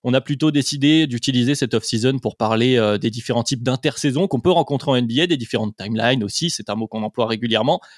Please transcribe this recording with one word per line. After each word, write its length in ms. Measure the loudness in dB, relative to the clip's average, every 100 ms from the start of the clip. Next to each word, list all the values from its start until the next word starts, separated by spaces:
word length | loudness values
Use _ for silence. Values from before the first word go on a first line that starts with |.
| 0
on 80 |
a 80 | 0
plutôt 300 | 0 0 2
décidé 560 | 2 0 0 4 4 2
d'utiliser 480 | -2 0 2 2 0
cette 180 | 0
off-season 460 | -2 -2 0 0 0
pour 180 | -4 -2
parler, 400 | 0 2 4 4
euh, 200 | 2 2
des 120 | -2
différents 340 | -4 -2 -2
types 200 | -2 -2
d'intersaisons 640 | -2 -2 -2 -2 -2 0 0
qu'on 120 | 0
peut 120 | 2
rencontrer 400 | 2 2 -2 0
en 40 | 0
N 120 | 2
B 120 | 0
A, 80 | 0
des 80 | 0
différentes 400 | -2 -4 -4 -6
timelines 480 | -6 -2 0 0
aussi, 260 | -2 -4 -4
c'est 200 | -4 -6
un 60 | -6
mot 120 | -6
qu'on 160 | -6
emploie 240 | -6 -2 -2
régulièrement, 540 | -2 0 0 2 -2 -4